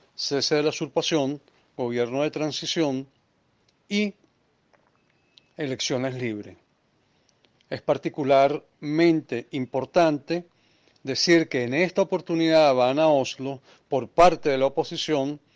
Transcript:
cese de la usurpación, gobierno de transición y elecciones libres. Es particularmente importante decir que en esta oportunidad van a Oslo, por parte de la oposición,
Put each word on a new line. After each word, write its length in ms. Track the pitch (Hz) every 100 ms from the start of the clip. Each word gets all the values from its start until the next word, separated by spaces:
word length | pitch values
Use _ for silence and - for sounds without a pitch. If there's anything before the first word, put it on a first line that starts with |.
| _
cese 420 | - - 139 - 151
de 80 |
la 60 | 151
usurpación, 720 | - 151 165 - 160 135 147 _ _ _ -
gobierno 440 | 123 120 117 135
de 100 | 151
transición 760 | 156 151 - 127 175 151 131 139 _ _ _ _ _ _ _ -
y 260 | 208 208 - _ _ _ _ _ _ _ _ _ _ _ _ _ -
elecciones 600 | 143 131 - 131 131 127
libres. 420 | 120 104 98 87 _ _ _ _ _ _ _ _ _ _ -
Es 120 | 135
particularmente 1700 | - 139 156 - 135 135 139 151 _ - 147 156 170 160 - 120 -
importante 920 | 139 127 135 131 180 160 147 - 170 170 _ _ _ _ _
decir 480 | 127 131 180 170 156
que 140 | 135
en 100 | 120
esta 300 | 139 180 -
oportunidad 720 | 185 180 - 165 165 160 151 127
van 240 | 123 139
a 80 | 160
Oslo, 540 | 143 123 - 131 135 _ _ -
por 200 | 135 113
parte 400 | - 180 165 151
de 100 | 135
la 80 | 135
oposición, 720 | 160 - 165 - 147 139 147 _